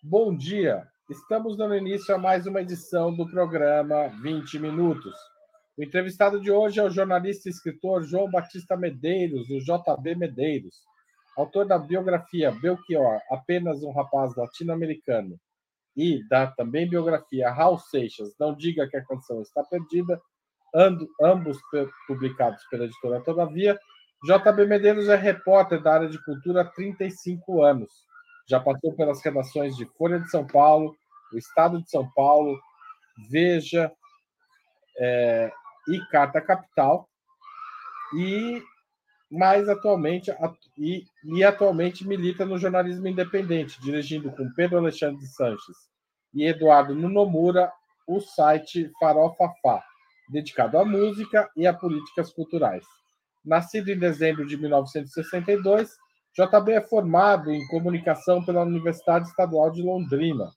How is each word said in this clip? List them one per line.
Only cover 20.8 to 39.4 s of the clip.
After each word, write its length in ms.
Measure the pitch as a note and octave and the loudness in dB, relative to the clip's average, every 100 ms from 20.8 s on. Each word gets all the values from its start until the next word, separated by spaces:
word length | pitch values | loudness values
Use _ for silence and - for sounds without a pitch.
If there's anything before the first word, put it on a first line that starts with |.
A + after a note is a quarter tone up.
| F#3+ F3 D#3 - | 4 4 -10 0
ambos 380 | D#3 F#3 D#3+ C#3 - | 2 2 0 -10 -6
pe-, 160 | D3 C#3 - - | -6 -6 -10 -10
publicados 580 | C3+ C3 C3 B2 G#2+ - | -6 -6 -2 -2 -2 -12
pela 160 | A#2+ A#2+ | -8 -8
editora 360 | A2+ B2 B2 | -8 -6 -6
Todavia. 560 | B2 E3 E3 D3+ G3+ G3+ _ _ _ _ | -4 -2 -4 0 0 0 _ _ _ _
J 280 | D3 F#3 G3+ | 4 6 6
B 120 | G3+ | 4
Medeiros 460 | G3+ G#3 G3+ G#3 G#3 | 4 6 4 4 4
é 60 | G3+ | 4
repórter 680 | G3 F#3 - G3 F#3 E3 | 4 -2 4 4 6 2
da 100 | D#3 | 4
área 160 | D#3+ D#3+ | 2 2
de 160 | D#3 | -6
cultura 380 | - C#3 F3 F3+ | -10 -8 -2 0
há 20 | |
trinta 400 | F3 - G3 G3 | 0 -4 -10 -6
e 60 | F#3+ | -8
cinco 520 | F3+ - F3+ F3 F3+ | -8 -10 -10 -2 4
anos. 300 | D3 C3+ G#2 _ _ - _ _ _ | 6 4 -2 _ _ -20 _ _ _
Já 80 | B2+ | 0
passou 360 | C#3 C3+ E3 | 2 -2 -4
pelas 280 | D3+ D3+ C#3 | -2 -2 0
redações 540 | D#3 C#3+ C3 D3+ C#3+ C3 | -2 -4 -4 -4 -4 -6
de 80 | A#2+ _ | -12 _
Folha 200 | E3+ F3 | -2 -2
de 120 | E3+ | -2
São 160 | E3+ C3+ | -4 2
Paulo, 500 | C#3+ D3 D#3 D#3 - _ - _ | 6 6 6 2 -8 _ -20 _
O 20 | A#2 | -12
Estado 460 | - - E3 F3 | -4 2 2 2
de 80 | E3+ | -4
São 200 | D3+ C3 | -4 -2
Paulo, 440 | - C#3 D3 D3+ C#3 _ _ - - _ - G#2+ | 0 6 6 4 -4 _ _ -20 -20 _ -20 -4
Veja, 640 | C#3+ F3+ E3+ D3+ E3+ D#3+ - _ _ _ _ _ _ _ _ _ - | 0 2 2 0 -2 -2 -6 _ _ _ _ _ _ _ _ _ -4
é, 560 | B2 B2 A#2+ A#2 A2+ - - - - | 0 2 2 2 -2 -6 -20 -16 -6
e 140 | F3 - | -6 0
Carta 340 | D3+ C#3 D#3 | 2 2 0
Capital. 680 | - F#3 - - C#3 F3 - _ _ _ - - - - - - - D3+ | 0 -2 0 0 2 2 -2 _ _ _ -20 -18 -18 -16 -16 -16 -10 -6
E 460 | F3+ G3+ A#3 A#3+ A#3+ _ _ _ _ _ _ | -4 -4 -4 -8 -12 _ _ _ _ _ _
mais 380 | D#3 | 2